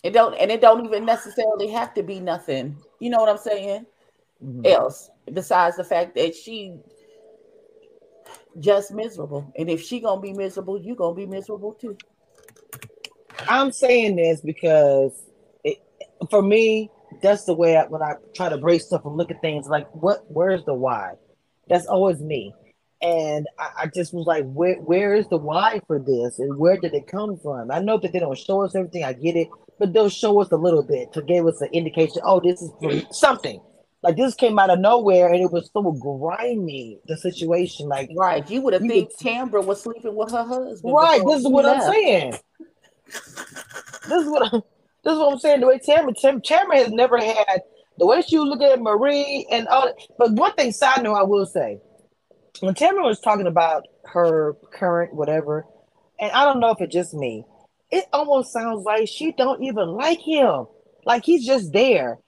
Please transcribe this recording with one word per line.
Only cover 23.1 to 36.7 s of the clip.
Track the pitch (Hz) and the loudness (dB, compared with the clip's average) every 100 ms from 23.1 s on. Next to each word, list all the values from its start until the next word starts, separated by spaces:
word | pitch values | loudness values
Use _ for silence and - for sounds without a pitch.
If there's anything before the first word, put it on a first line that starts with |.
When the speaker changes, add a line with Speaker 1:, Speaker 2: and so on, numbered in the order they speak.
| 165 156 151 147 - | -2 -2 -4 -8 -10
Speaker 2:
I, | 151 - | -12 -8
I | 160 | -8
just | 180 170 | -6 -8
was | 175 165 | -6 -6
like, | 160 | -4
"Where, | 135 135 180 185 | -6 -2 -2 -2
where | 160 180 202 | -2 -2 0
is | 208 208 | -2 -2
the | 165 | -6
why | 147 165 214 220 _ | -4 -2 -2 -2 _
for | 151 | -6
this? | 135 127 120 - | -2 -2 -2 -6
And | 135 139 | -8 0
where | 165 190 | 2 2
did | 170 | 0
it | 147 143 | -6 -6
come | 190 214 180 | -8 -8 -8
from?" | 151 131 117 | -8 -8 -6
I | 151 | -4
know | 202 220 | -2 -2
that | 190 | -2
they | 180 | -4
don't | 160 131 | -4 -6
show | - 196 | -4 -2
us | 196 | -2
everything. | 196 180 175 | -4 -6 -6
I | 139 | -8
get | 123 160 170 | -4 -2 -2
it. | 160 - _ _ | -4 -8 _ _
But | 208 | 2
they'll | 220 208 | 4 2
show | - 220 208 | 2 2 4
us | 185 | 4
a | 160 | 2
little | 175 160 | 4 2
bit | 143 139 160 | 2 -4 -4
to | 160 | -10
give | 139 175 165 | 0 2 2
us | 160 | -2
an | 143 | -4
indication, | 170 160 165 160 170 | -4 -4 0 0 0
"Oh, | 180 185 | 2 4
this | 175 180 | 2 -2
is | 165 - | -8 -8
for | 160 143 | -4 -4
<clears throat> | - | -6
something." | - 285 254 139 98 _ _ _ _ | 2 2 2 -6 -12 _ _ _ _
Like, | 175 170 | -2 0
this | 262 | -2
came | - 240 208 | 2 2 4
out | 190 | 4
of | 180 | 4
nowhere, | 196 240 208 185 175 | 4 4 4 4 6
and | 175 | 4
it | 180 | 2
was | 170 - | -2 -4
so | 214 196 | -4 -2
grimy, | 147 139 135 156 202 240 226 170 | -4 -8 -6 -6 -4 -4 -4 -6